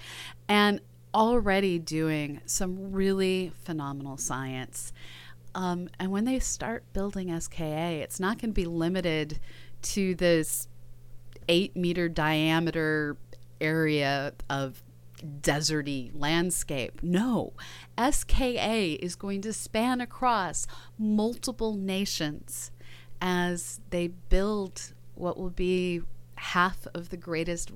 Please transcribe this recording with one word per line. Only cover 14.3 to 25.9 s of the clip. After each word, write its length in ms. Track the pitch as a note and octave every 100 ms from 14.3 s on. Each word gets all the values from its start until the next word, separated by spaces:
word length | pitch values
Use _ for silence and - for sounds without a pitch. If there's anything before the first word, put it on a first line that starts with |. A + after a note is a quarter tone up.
| - -
of 340 | C#3 C3+ B2 - - - - D#3 C#3+
deserty 680 | D#3 C#3+ D3+ D#3 C#3+ C3+ A#2+
landscape. 880 | B2+ D3 E3 F3 - - C#3 A2+ -
No, 500 | E3+ F3 B3 G#3 - - - - - -
S 260 | B3+ C#4+
K 320 | - - B3+ A#3+
A 360 | F#3+ A3+ F#3
is 220 | D3+ F3+ -
going 240 | G3 G3
to 100 | G#3+
span 480 | G#3+ - A3 B3 B3
across 680 | A#3+ - B3+ A3 F3 - - - - -
multiple 760 | G#3+ G#3+ A3 A#3+ - B3 A3
nations 960 | G#3 F#3+ F#3+ G3 - D#3 D3 - - - - - - - -
as 600 | F#3 F3+ F3 F3 - - -
they 160 | F3 F3
build 880 | F3+ - F#3 G3+ G#3 F#3+ - - - -
what 220 | - F3 -
will 140 | F3+
be 500 | F3+ F3+ F#3 F3+